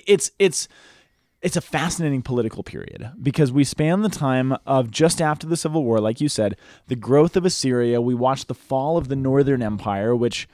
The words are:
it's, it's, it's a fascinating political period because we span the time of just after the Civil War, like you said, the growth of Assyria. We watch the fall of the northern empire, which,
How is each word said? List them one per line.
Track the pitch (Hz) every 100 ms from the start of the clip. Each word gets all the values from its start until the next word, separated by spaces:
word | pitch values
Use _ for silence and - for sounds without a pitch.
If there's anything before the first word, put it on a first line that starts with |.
| -
it's, | 202 - -
it's, | 196 - - - - _ _ _ _ _
it's | 180 170
a |
fascinating | - 156 165 170 156 135
political | 120 120 110 -
period | - - 50 - 113 143
because | 135 - 143
we | 135
span | 135 - 156 185
the | 214
time | - 139 127 131 135 -
of | 135 117
just | 110 160 -
after | 156 147 160
the | 170
Civil | 160 160
War, | 123 113
like | 107 117
you | 147
said, | - 104 98 - - -
the | 123
growth | 104 139 147 190
of | 180
Assyria. | - 135 123 120 120
We | 120 123
watch | 127 135 -
the | 127
fall | _ 135 143 170
of | 131
the | 135
northern | 135 139 139 131
empire, | 110 104 107 98 110 120
which, | 117 - -